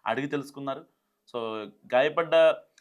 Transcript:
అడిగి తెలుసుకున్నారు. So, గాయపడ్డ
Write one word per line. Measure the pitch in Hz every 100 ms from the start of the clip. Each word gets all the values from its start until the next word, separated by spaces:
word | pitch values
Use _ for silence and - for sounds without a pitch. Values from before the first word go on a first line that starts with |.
| -
అడిగి | 117 143
తెలుసుకున్నారు. | 147 135 139 139 139 - _ _ _ _ 120
So, | 113 110 104 _ -
గాయపడ్డ | 123 151 151 165 165 160 147 _ _